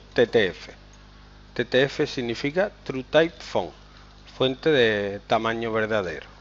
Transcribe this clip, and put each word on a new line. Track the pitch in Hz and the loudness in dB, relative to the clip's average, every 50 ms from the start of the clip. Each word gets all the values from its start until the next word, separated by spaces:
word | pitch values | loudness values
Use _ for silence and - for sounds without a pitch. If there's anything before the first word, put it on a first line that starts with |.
| - - - | -14 -4 2
T | - 120 - | 2 2 4
T | - 120 104 90 | 4 4 2 2
F. | 82 - - - - - - - - - - - - - - - - - - - - | 0 -6 -14 -18 -18 -20 -20 -20 -20 -20 -20 -20 -20 -20 -20 -20 -20 -20 -20 -10 -6
T | - 120 | -6 -4
T | 117 - 127 139 | 0 2 2 2
F | 135 - - 151 135 | 2 0 -2 -4 -4
significa | - - 123 117 117 - - 143 147 180 196 208 - - - | -4 -4 -4 -4 -4 -4 -4 -4 -2 -2 -2 -4 -4 -10 -12
True | - 135 131 127 | -10 -8 -8 -4
Type | - - 156 165 170 - - | 0 4 4 4 4 0 -8
Font, | - - - 110 92 80 - - - - - - - - - - - - - - | -12 -6 -4 -4 -4 -4 -8 -16 -20 -20 -20 -20 -20 -20 -20 -20 -20 -12 -4 -2
fuente | 135 131 131 127 - 160 | -2 -2 -2 0 0 2
de | 156 135 120 110 110 104 101 101 98 101 - - | 4 4 4 4 2 0 -2 -4 -6 -8 -4 0
tamaño | 120 113 110 113 113 113 117 117 110 | 0 0 0 0 -2 -2 -4 -2 -2
verdadero. | 113 110 107 110 107 98 85 80 73 - - - - | -2 0 0 0 0 -2 -2 -6 -10 -12 -16 -20 -20